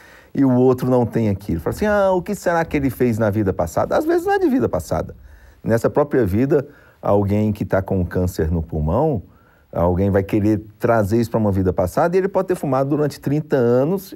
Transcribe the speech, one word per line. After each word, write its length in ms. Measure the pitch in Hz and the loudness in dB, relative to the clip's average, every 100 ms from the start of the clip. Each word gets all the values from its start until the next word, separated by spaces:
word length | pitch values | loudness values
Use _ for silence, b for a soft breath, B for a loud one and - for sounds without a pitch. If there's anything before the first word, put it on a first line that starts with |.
| B B B | B B B
e 100 | 135 | 0
o 100 | 135 | 2
outro 360 | 123 131 127 127 | 4 4 2 2
não 160 | 127 117 | 0 0
tem 240 | 117 110 | 0 0
aquilo? 320 | 92 - 82 | -2 -4 -4
Fala 140 | - - | -4 -2
assim, 100 | 214 | 0
"Ah, 260 | 208 196 | 2 2
o 100 | 185 | 0
que 140 | 175 196 | -2 -4
será 300 | 180 170 165 | -2 0 0
que 100 | 151 | -2
ele 140 | 135 | -2
fez 280 | - 123 110 | 0 0 2
na 120 | 110 | 0
vida 240 | 101 95 | 0 0
passada?" 440 | 87 87 - - - | -2 -2 -2 0 0
Às 60 | |
vezes 220 | 320 339 370 | 0 0 0
não 80 | |
é 60 | 403 | 0
de 100 | 349 | 2
vida 180 | 247 107 | 0 0
passada. 480 | 85 - 78 - - b b b b | -4 -4 -4 -6 -12 b b b b
Nessa 260 | - 113 135 | -2 0 2
própria 360 | - 147 135 104 | 0 0 2 2
vida, 420 | 101 139 147 - B B B | 2 2 0 0 B B B
alguém 520 | 117 101 98 104 107 | 0 0 2 0 0
que 100 | 101 | -2
tá 180 | 92 98 | -2 -2
com 240 | 95 95 87 | 0 -2 -2
câncer 460 | 92 90 - 80 | -2 -2 -2 -2
no 100 | 85 | -2
pulmão, 640 | 78 80 76 104 160 110 b b b b b | -4 -4 -2 0 0 -2 b b b b b
alguém 400 | - 87 90 101 | -2 0 2 2
vai 140 | 98 | 0
querer 380 | 95 110 101 107 - - | 0 0 2 0 -2 -4
trazer 400 | 117 113 98 117 | 0 2 2 0
isso 100 | 110 | 0
pra 80 | 113 | 0
uma 140 | 107 | 0
vida 220 | 95 92 | 0 0
passada 420 | 85 90 - 170 185 | 0 0 0 0 2
e 40 | |
ele 100 | 190 | 0
pode 180 | 190 185 | -2 -2
ter 80 | 180 | -2
fumado 360 | 151 131 139 | -2 -2 0
durante 280 | 151 147 - | 0 -2 -4
trinta 380 | - 151 151 143 | -4 -4 0 2
anos 580 | 120 123 143 190 - | 4 4 2 -2 -6